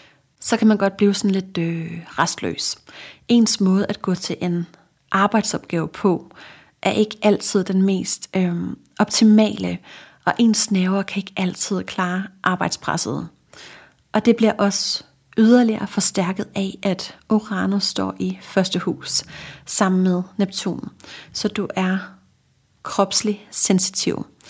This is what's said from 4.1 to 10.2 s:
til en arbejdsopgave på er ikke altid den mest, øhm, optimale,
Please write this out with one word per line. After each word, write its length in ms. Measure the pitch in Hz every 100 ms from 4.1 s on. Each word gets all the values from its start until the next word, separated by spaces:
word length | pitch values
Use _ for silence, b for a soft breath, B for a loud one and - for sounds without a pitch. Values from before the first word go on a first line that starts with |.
til 220 | 180 - -
en 260 | 180 175 170 - _ _ -
arbejdsopgave 800 | 190 202 220 - - - - 156
på 440 | - - 165 - B B B B B
er 100 | 196
ikke 240 | - 214 -
altid 420 | 214 196 - 202
den 180 | 185 190
mest, 460 | 190 190 - - - 190
øhm, 420 | 180 175 180 - _ -
optimale, 800 | 208 - 220 214 214 208 180 175 B B B B